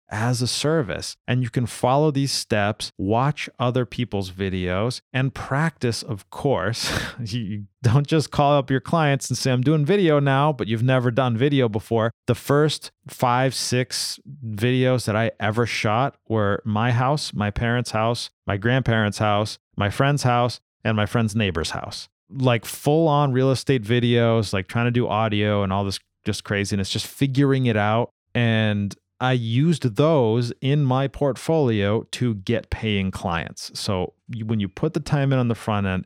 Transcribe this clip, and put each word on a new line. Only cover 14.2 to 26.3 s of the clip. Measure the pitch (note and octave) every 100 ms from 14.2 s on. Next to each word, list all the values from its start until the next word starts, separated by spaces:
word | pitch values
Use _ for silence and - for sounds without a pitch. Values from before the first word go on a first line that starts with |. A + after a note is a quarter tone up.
| - C#3+ A#2
videos | G#2 A#2+ B2+ B2+ B2+ -
that | G#2
I | A2+ -
ever | G#2+ A2 A#2
shot | - A2+ A2 C3+ - -
were | A2 G2+ G2+
my | A2+ G#2 A#2
house, | A#2+ B2+ D3 -
my | - G#2
parents' | - A#2+ A#2+ A#2+
house, | A2 A2+ A#2+ - - -
my | G2+
grandparents' | A#2 C3 A#2+ A2 G#2 -
house, | G#2+ G#2 G#2+ - _ -
my | G2+
friend's | - C#3 D3
house, | B2 A#2+ A#2+ - _ _
and | A2+ G#2+
my | G#2
friend's | A#2+ A2 A2
neighbor's | G2+ E2 D2+
house. | - - - - _ _
Like, | C3 B2+ A#2
full-on | - - - D#3 E3 C#3+ C#3+
real | B2+ C3
estate | B2+ - C3+
videos, | G#2 B2 A#2+ A#2+ A#2 A2+ G#2
like, | G2 F#2
trying | A#2+ A#2+
to |
do | A#2+ A#2
audio | G#2 A2+ G#2 G#2 G#2
and | G2
all | G2
this | G2 - - _
just | -